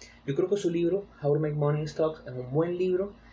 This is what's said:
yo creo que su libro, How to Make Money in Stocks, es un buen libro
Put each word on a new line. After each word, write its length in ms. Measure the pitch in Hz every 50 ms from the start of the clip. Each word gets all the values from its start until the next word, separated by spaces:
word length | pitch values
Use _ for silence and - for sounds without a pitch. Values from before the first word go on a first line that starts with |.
| - - - - -
yo 80 | 139 139
creo 120 | 160 185 180
que 80 | 202
su 140 | 202 - 170
libro, 360 | 170 170 170 165 180 196 202 - - - 151
How 120 | 143 147
to 60 | 151
Make 140 | 156 151 147
Money 280 | 147 143 147 147 151 156
in 60 | 156
Stocks, 340 | - - 156 156 151 - -
es 60 | 131 127
un 200 | 127 127 127 135
buen 260 | 156 165 175 175 175
libro 340 | 185 185 180 180 196 202 - - - -